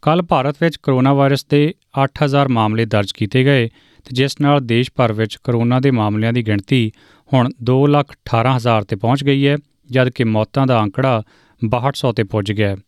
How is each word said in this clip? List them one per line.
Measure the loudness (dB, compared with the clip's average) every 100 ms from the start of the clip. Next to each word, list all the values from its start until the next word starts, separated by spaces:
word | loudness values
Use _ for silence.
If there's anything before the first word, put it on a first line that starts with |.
ਕੱਲ੍ਹ | 2 0
ਭਾਰਤ | 2 0 0 0
ਵਿੱਚ | -2 -2
ਕਰੋਨਾ | -2 2 2
ਵਾਇਰਸ | 4 2 0 0
ਦੇ | 0 0 -4 _ -4
ਅੱਠ | -4 -2
ਹਜ਼ਾਰ | 0 0 0
ਮਾਮਲੇ | 2 0 0 0
ਦਰਜ | 0 -2
ਕੀਤੇ | -4 -2 0
ਗਏ | 2 2 0
ਤੇ | _ _ _ -10
ਜਿਸ | -2 -2 0
ਨਾਲ | 2 2
ਦੇਸ਼ | 2 -2 -2 -2
ਭਰ | -2
ਵਿੱਚ | 0 -4 -4
ਕਰੋਨਾ | -4 -2 0 2
ਦੇ | 2
ਮਾਮਲਿਆਂ | 0 0 -2 -2
ਦੀ | -2 -2
ਗਿਣਤੀ | -4 0 0 0 -6 _ _ _
ਹੁਣ | 0 0 -2
ਦੋ | -2 2 2
ਲੱਖ | 2 -2
ਅਠਾਰਾਂ | -10 -4 -2 0 0
ਹਜ਼ਾਰ | 0 -2
ਤੇ | -2 -4
ਪਹੁੰਚ | -2 0
ਗਈ | 0 0 0
ਹੈ, | -2 -6 _ _
ਜਦ | 0 0
ਕਿ | 0
ਮੌਤਾਂ | -2 0 -2 0 2
ਦਾ | 2
ਅੰਕੜਾ | 0 0 0 -2 -4 _ _ _
ਬਾਹਠ | -4 -2 -4 -2
ਸੌ | -4
ਤੇ | -2
ਪੁੱਜ | -2 -4 -4
ਗਿਆ | -2 -2
ਹੈ। | -4